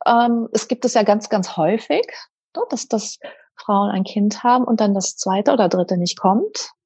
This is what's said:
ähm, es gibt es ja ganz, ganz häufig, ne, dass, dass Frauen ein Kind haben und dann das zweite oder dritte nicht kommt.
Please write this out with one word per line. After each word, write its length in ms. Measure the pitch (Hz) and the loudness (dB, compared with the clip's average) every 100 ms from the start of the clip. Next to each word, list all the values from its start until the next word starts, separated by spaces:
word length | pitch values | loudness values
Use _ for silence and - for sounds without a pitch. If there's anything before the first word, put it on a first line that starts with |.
| - | 2
ähm, 440 | 233 240 233 226 | 4 4 0 -2
es 160 | 220 - | -4 -4
gibt 180 | 240 247 | -2 0
es 80 | |
ja 100 | 240 | 2
ganz, 260 | 202 208 208 | 2 2 0
ganz 280 | 208 180 - | -2 -2 0
häufig, 480 | 160 220 - 311 494 - - _ _ - | 0 0 0 -2 -2 -8 -20 _ _ -8
ne, 60 | 480 | -6
dass, 180 | 240 - | -6 -4
dass 300 | 220 - - - - _ - | -4 -4 -12 -18 -20 _ -10
Frauen 340 | - 202 202 | -2 0 2
ein 140 | 190 | -2
Kind 400 | 190 208 208 - | -2 0 0 0
haben 220 | 247 247 247 | 2 2 2
und 160 | 220 | 2
dann 120 | 208 | 2
das 220 | 196 185 - | 0 -2 -6
zweite 360 | 190 190 - | -2 0 2
oder 160 | 254 185 | 4 2
dritte 300 | 185 175 180 | 2 0 -2
nicht 220 | 175 - | -2 0
kommt. 500 | 190 208 427 - - _ | 2 2 0 -6 -12 _